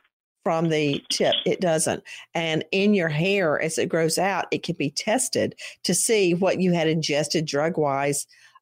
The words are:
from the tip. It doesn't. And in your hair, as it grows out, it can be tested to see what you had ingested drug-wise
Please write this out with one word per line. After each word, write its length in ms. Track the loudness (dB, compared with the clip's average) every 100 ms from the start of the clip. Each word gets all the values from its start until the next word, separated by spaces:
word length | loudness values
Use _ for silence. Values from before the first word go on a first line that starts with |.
| _ _ _ _
from 260 | -2 0 2
the 340 | 2 0 -2 -4
tip. 240 | -2 0 0 0
It 140 | 0
doesn't. 440 | 0 0 0 -4 -8 -18 -10 -6
And 280 | -2 -2 -2
in 220 | 0 2
your 160 | 4 2
hair, 500 | 0 0 2 2 0
as 200 | -2 -2
it 100 | -2
grows 300 | 0 0 0
out, 260 | 0 -2 -2
it 100 | -4
can 140 | -4 -4
be 160 | -4
tested 640 | -4 -2 -2 0 -2 -2 -4 -16 -8
to 120 | -4 0
see 400 | 2 2 4 2
what 260 | 2 2
you 120 | 2
had 140 | 2 2
ingested 580 | 0 0 -2 0 -2 -2
drug-wise 840 | 0 0 0 0 0 0 -2 -6 -16 -20 _